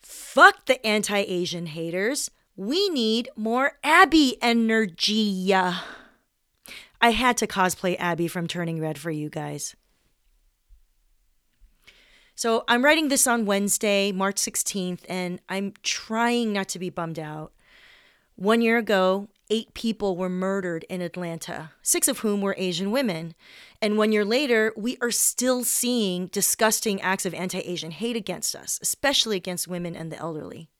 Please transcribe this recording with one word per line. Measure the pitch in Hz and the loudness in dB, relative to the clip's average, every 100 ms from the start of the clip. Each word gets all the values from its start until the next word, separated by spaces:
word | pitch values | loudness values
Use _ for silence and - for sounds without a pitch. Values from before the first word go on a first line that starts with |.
Fuck | - - - - 370 - - | -18 -18 -2 8 8 8 -2
the | 254 220 | 0 2
anti-Asian | 214 202 202 202 180 175 170 170 | 0 2 0 0 -2 -2 -4 -8
haters. | 156 165 175 208 285 - _ _ - | -6 -4 -2 -2 -2 -6 _ _ -10
We | 196 330 403 | -4 0 0
need | 294 220 226 247 - | 0 2 0 -2 -6
more | 220 240 277 - | -2 0 0 -2
Abby | - 330 370 320 269 - | 4 8 8 8 6 4
energy. | 240 233 226 226 214 160 - 214 214 190 185 | 2 2 4 2 0 -2 0 2 0 0 2
I | 190 180 175 - - - _ _ _ _ _ - - - _ | 4 2 -2 -8 -16 -20 _ _ _ _ _ -20 -20 -20 _
had | 233 220 247 240 | 2 4 2 2
to | 208 | -2
cosplay | 196 180 - 185 180 | 0 0 2 -2 -2
Abby | 175 165 170 | -2 -2 -2
from | 180 170 | -4 -6
Turning | 175 170 165 | -4 -4 -4
Red | 156 156 | -4 -6
for | 165 | -6
you | 151 151 | -6 -6
guys. | 156 147 147 - - _ _ _ _ _ _ _ _ _ - _ _ _ _ _ _ _ _ _ _ - _ _ _ _ - | -6 -8 -8 -10 -12 _ _ _ _ _ _ _ _ _ -20 _ _ _ _ _ _ _ _ _ _ -20 _ _ _ _ -4
So | 233 226 - | 0 0 2
I'm | 240 277 | 4 6
writing | 320 302 | 4 4
this | 277 262 | 2 4
on | 233 202 | 2 2
Wednesday, | 202 202 - 214 202 196 | 2 0 0 2 2 0
March | 185 190 196 | 0 -2 -2
sixteenth, | - - - 202 180 180 - | -4 -4 -4 -4 -4 -6 -8
and | 180 180 180 - | -6 -6 -8 -6
I'm | 190 196 - | -6 -6 -6
trying | - - - 220 240 240 226 | -6 -6 -4 0 2 2 0
not | 202 190 | -2 -4
to | 180 | -6
be | 180 | -6
bummed | 180 165 160 | -6 -6 -6
out. | 151 156 156 _ _ - - - _ _ _ - | -8 -10 -12 _ _ -20 -20 -20 _ _ _ -4
One | 185 233 | 2 4
year | 226 233 | 4 2
ago, | 214 196 185 190 202 _ _ | 2 4 4 2 -4 _ _
eight | 220 220 | -4 -4
people | - 226 220 202 175 | -6 -4 -2 -2 -2
were | 185 | -4
murdered | 180 190 196 180 165 - | -2 -2 -2 -2 -6 -6
in | 180 | -6
Atlanta, | 175 180 175 165 - 151 156 _ | -6 -6 -8 -8 -10 -10 -12 _
six | - 349 311 | -2 0 0
of | 247 | 0
whom | 214 202 | -2 0
were | 196 190 | 0 -2
Asian | 185 170 196 | -4 -2 -2
women. | 247 247 165 165 - - - - _ | 0 0 -4 -8 -14 -20 -20 -20 _
And | 214 214 | 0 2
one | 214 | 4
year | 214 202 | 2 2
later, | 240 294 226 220 220 | 0 2 2 2 -2
we | 220 - | -6 -4
are | 240 | -2
still | 214 - - 247 247 | 0 0 0 0 0
seeing | 240 - 247 247 202 180 180 | 0 -2 0 0 0 -2 -4
disgusting | 202 - - 220 214 226 196 | -2 -2 2 2 2 -2 -2
acts | 185 190 185 | -2 -2 -4
of | |
anti-Asian | 165 185 190 - 175 160 | -4 -6 -6 -6 -8 -8
hate | 151 233 233 | -6 -4 -4
against | 185 175 - | -6 -6 -6
us, | 135 139 - | -8 -8 -6
especially | - - 277 277 220 196 | -4 -2 0 2 0 -2
against | 180 180 - | -4 -8 -6
women | 180 175 165 | -6 -6 -8
and | 160 | -10
the | - | -8
elderly. | 160 156 165 - 165 | -8 -8 -10 -14 -18